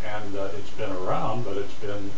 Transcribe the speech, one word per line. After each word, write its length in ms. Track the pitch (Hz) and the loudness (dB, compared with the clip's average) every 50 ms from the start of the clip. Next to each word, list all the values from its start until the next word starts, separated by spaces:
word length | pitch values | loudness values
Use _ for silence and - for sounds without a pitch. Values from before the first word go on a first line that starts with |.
| - | 0
And, 320 | 107 107 104 101 101 95 | 0 0 0 0 0 0
uh, 120 | 98 98 98 98 | 0 0 0 0
it's 120 | 101 98 - | 0 0 0
been 200 | - - 110 101 | 0 0 0 0
around, 520 | 95 90 92 95 92 85 - - 117 120 120 | 0 0 0 0 0 0 0 0 0 0 0
but 140 | 101 98 | 0 0
it's 160 | 101 101 - - | 0 0 0 0
been 360 | - 107 101 101 101 98 98 98 | 0 0 0 0 0 0 0 0